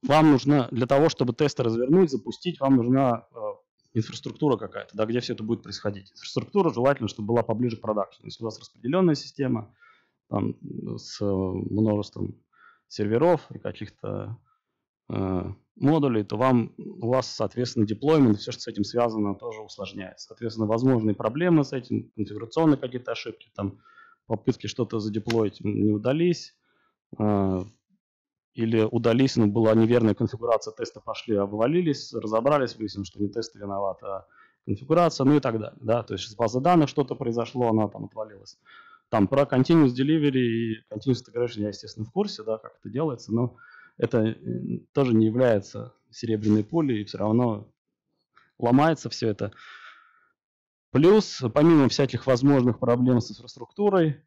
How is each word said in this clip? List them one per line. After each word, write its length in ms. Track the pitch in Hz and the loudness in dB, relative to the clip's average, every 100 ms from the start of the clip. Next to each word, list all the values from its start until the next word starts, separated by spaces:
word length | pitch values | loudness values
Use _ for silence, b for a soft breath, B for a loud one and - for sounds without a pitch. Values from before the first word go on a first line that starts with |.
вам 300 | 127 147 156 | 4 6 8
нужно 360 | 135 139 147 120 | 6 4 2 2
для 160 | 120 120 | -2 2
того, 220 | 139 156 | 4 4
чтобы 240 | - 123 | 2 -2
тесты 300 | 117 147 - | 2 0 0
развернуть, 480 | 120 113 127 170 175 | -2 0 4 4 4
запустить, 500 | 131 - - 180 170 | 2 -8 -8 -8 -4
вам 160 | 139 135 | 2 4
нужна, 500 | 117 131 135 113 _ | 4 2 2 0 _
э, 60 | 117 107 101 _ _ _ | -12 -10 -10 _ _ _
инфраструктура 640 | 110 110 - - 113 151 120 | -4 -4 -8 -12 -2 0 0
какая-то, 360 | 101 104 - | -4 -12 -14
да, 120 | 104 110 | -4 -2
где 140 | 120 | -2
всё 120 | 120 | -4
это 100 | 107 | -8
будет 200 | 110 117 | -4 -6
происходить. 480 | - 98 - 101 92 | -6 -8 -8 -8 -16
Инфраструктура 580 | - - - - 202 180 | -20 -8 -8 -2 0 0
желательно, 380 | 117 127 143 107 | 2 0 0 -4
чтобы 200 | - 104 | -6 -2
была 140 | 120 | 0
поближе 360 | 117 110 123 113 | 0 -2 -2 -4
к 20 | |
продакшену. 460 | 110 107 95 _ 110 | -4 -4 -4 _ -20
Если 160 | - | -10
у 40 | 113 | -10
вас 120 | - | -12
распределённая 560 | - _ 120 170 180 | -20 _ -4 2 2
система, 600 | 143 - - 135 120 104 b b b b b _ | 2 -4 -6 -4 -4 -6 b b b b b _
там, 280 | - 107 117 - - - 113 | -4 -4 -6 -12 -12 -12 -12
с, 240 | - - | -14 -8
э, 20 | |
множеством 1080 | 104 95 95 95 101 98 110 104 98 - 92 107 _ b b b _ | -4 -2 -4 -6 -6 -2 0 0 -4 -10 -12 -12 _ b b b _
серверов 640 | - 104 113 165 165 - | -8 -2 2 2 2 -2
и 80 | - | -12
каких-то, 800 | - - 104 _ 104 - 104 113 _ _ _ _ _ _ _ | -12 -10 -16 _ -10 -8 -10 -14 _ _ _ _ _ _ _
э, 440 | 104 95 92 90 95 _ _ | -6 -4 -4 -6 -12 _ _
модулей, 480 | 135 160 139 113 | 0 2 2 -2
то 120 | 101 107 | -4 0
вам, 380 | 127 123 113 - | 2 2 0 -10
у 320 | - - 113 | -18 -8 -2
вас, 180 | 131 123 | -2 -2
соответственно, 600 | - 110 117 123 - 104 | -6 -6 -4 -6 -2 -2
деплоймент, 520 | 107 139 156 131 104 | -2 2 4 4 2
всё, 140 | - | -4
что 100 | 117 | -12
с 40 | - | -12
этим 180 | 104 | -6
связано, 500 | 101 117 120 110 104 98 | -4 0 0 0 -4 -4
тоже 260 | 120 110 | -10 -12
усложняется. 680 | 107 - 95 101 92 - - | -16 -14 -14 -12 -16 -16 -20
Соответственно, 380 | - 117 110 107 | -12 -10 -6 -2
возможные 480 | 113 131 127 110 | 0 2 2 0
проблемы 500 | 101 110 135 180 160 | -2 -4 -2 2 2
с 80 | 135 | 2
этим, 380 | 135 117 110 110 - | -6 -6 -6 -6 -10
конфигурационные 640 | 101 104 113 - 160 135 | -8 -8 -8 0 2 2
какие-то 340 | 127 123 120 | -2 -10 -10
ошибки, 380 | 113 - 107 - | -10 -10 -16 -18
там, 240 | - 98 98 b b b b _ | -8 -8 -8 b b b b _
попытки 400 | 110 - 123 110 | -6 -4 -4 -6
что-то 340 | - 113 113 | -6 -4 -4
задеплоить 600 | 107 107 107 113 107 - | -4 -6 -2 0 0 -2
не 320 | 104 104 107 | -6 0 0
удались, 640 | 104 113 147 175 170 - _ _ _ _ _ _ - | 0 0 0 0 -2 -6 _ _ _ _ _ _ -4
э, 460 | 107 104 98 92 101 _ _ _ _ _ _ _ _ | 0 2 0 -2 -6 _ _ _ _ _ _ _ _
или 280 | - 113 113 | -6 -2 0
удались, 540 | 110 117 117 117 135 123 | 0 0 0 2 2 4
но 120 | 107 | 2
была 260 | 104 110 | 4 4
неверная 400 | 110 113 120 113 | 4 4 4 2
конфигурация, 580 | 101 113 117 117 113 - | 0 -4 -4 -2 -2 -2
тесты 280 | - 113 - | -10 -12 -12
пошли, 340 | - 110 - | -12 -12 -4
обвалились, 760 | 104 101 104 117 165 170 135 - | -2 -2 0 0 0 0 -4 -6
разобрались, 600 | 120 107 110 127 147 123 107 | -10 -2 0 2 0 -2 -6
выяснилось, 320 | 107 104 98 | -10 -8 -12
что 120 | 98 | -6
не 80 | 101 | -6
тесты 300 | 107 113 98 | -6 -10 -12
виноваты, 480 | 101 98 101 92 104 | -10 -6 -6 -8 -12
а 200 | 95 - b b b | -12 -14 b b b
конфигурация, 600 | - 101 135 165 170 - | -10 -10 0 2 2 2
ну 120 | 135 147 | 4 4
и 40 | |
так 180 | 131 113 | 2 -4
далее. 180 | 107 - | -8 -12
Да? 240 | 113 117 | -4 -2
То 100 | 110 | -2
есть 160 | 101 - | -8 -10
с 60 | 110 | -4
базой 260 | 117 123 | -2 0
данных 260 | 147 175 143 | 2 4 2
что-то 280 | - 135 - | 0 -4 -4
произошло, 540 | 123 117 113 127 120 | -4 -4 -4 -2 2
она 180 | 110 107 | 2 0
там 160 | - | -4
отвалилась. 520 | 104 110 107 98 98 - B B B B _ | -16 -12 -14 -14 -20 -20 B B B B _
Там 180 | 113 98 | 0 2
про 160 | 135 | 2
continuous 460 | 139 127 131 165 139 | 2 2 4 6 6
delivery 500 | 123 135 160 147 131 | 2 0 2 2 2
и 380 | 120 113 117 110 _ | 0 -2 -4 -6 _
continuous 320 | 107 139 120 - | -8 -2 -2 -4
integration 360 | 117 120 113 | -6 -4 -4
я, 60 | 104 | -6
естественно, 380 | 98 101 - 110 | -6 -16 -12 -8
в 60 | |
курсе, 320 | 180 208 - | -6 -6 -6
да, 140 | 107 110 | -8 -8
как 200 | - _ | -8 _
это 100 | - | -12
делается, 440 | 117 160 120 - | -6 -6 -6 -4
но 220 | 113 123 B B B B _ | -2 -2 B B B B _
это, 220 | 117 120 | -2 0
э, 600 | 110 - - 62 - - _ | 0 -2 -8 -8 -6 -10 _
тоже 220 | - 131 | -2 2
не 120 | 110 110 | 4 4
является 680 | 113 127 107 - 110 113 _ _ | 4 2 2 -2 -16 -16 _ _
серебряной 500 | - 113 107 107 107 | -12 -4 -2 2 2
пулей, 400 | 104 170 147 110 | 2 -2 0 -2
и 20 | |
всё 140 | 101 92 | -4 -4
равно 500 | 104 110 123 104 107 _ _ _ _ _ _ b b _ | 0 2 0 -2 -10 _ _ _ _ _ _ b b _
ломается 520 | 120 123 156 156 113 | 2 4 4 2 -6
всё 180 | - 113 | -4 -4
это. 220 | 101 101 B B B B B B B B _ _ _ _ _ _ | -4 -8 B B B B B B B B _ _ _ _ _ _
Плюс, 500 | 127 165 214 202 - 123 | 4 6 6 4 -4 -2
помимо 360 | 127 156 160 131 | 4 6 8 6
всяких 380 | - 139 117 - | 4 0 0 2
возможных 520 | 123 135 143 123 113 | 4 6 6 4 2
проблем 420 | - 120 127 123 | 2 2 4 2
с 120 | 113 | 0
инфраструктурой 880 | - - - 117 - 202 190 160 139 | -12 -18 -20 -18 0 2 4 2 0